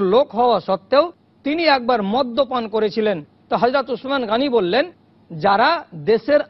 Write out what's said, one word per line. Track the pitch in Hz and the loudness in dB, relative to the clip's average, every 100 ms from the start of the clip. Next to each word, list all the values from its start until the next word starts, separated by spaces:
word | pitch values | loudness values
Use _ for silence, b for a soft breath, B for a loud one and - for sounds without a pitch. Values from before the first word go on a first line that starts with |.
| 190 | 2
লোক | 226 285 | 2 2
হওয়া | 208 247 208 | 0 2 2
সত্ত্বেও | - 190 - 269 339 - _ _ | 0 -4 0 0 0 -2 _ _
তিনি | 277 320 320 | -6 0 2
একবার | 269 233 240 196 | 2 2 0 0
মদ্যপান | 240 254 233 269 254 220 | -2 -2 -2 -2 -2 -4
করেছিলেন। | 214 214 226 214 180 147 _ - | -2 -2 0 -2 -2 -6 _ -6
তো | 214 | 0
হযরত | 233 277 262 | 0 0 -4
উসমান | 240 262 277 226 | -6 -4 -4 -2
গনি | 226 285 | -2 0
বললেন, | 240 175 220 349 - _ _ - | 0 0 0 -2 -6 _ _ -16
যারা | 165 190 202 262 330 - 165 | -4 0 2 2 0 -6 -10
দেশের | 147 226 254 294 285 | -2 0 2 0 0